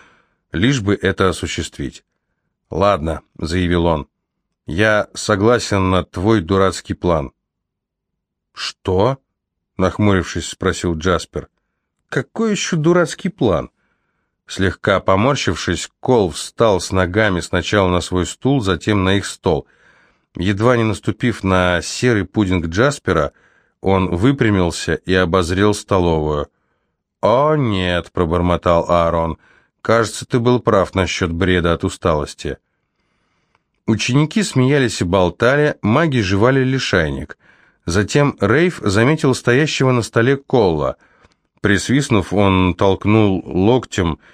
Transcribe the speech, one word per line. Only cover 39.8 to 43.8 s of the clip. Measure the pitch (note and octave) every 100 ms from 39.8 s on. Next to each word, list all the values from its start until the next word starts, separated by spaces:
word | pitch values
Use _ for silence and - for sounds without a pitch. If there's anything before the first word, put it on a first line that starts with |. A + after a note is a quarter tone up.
| C3
на | B2
столе | G#2 A2+ A#2+ C#3
Колла. | - C3 F#2+ D#2 C2 - _ _ _ _ _ _
Присвистнув, | F#2+ F#2+ - C3+ C3+ G#2+ E2+
он | F#2+ G2 F#2+ F2+ -
толкнул | G2 F#2 - A2 G#2 F#2
локтем | - E2 G2+ B2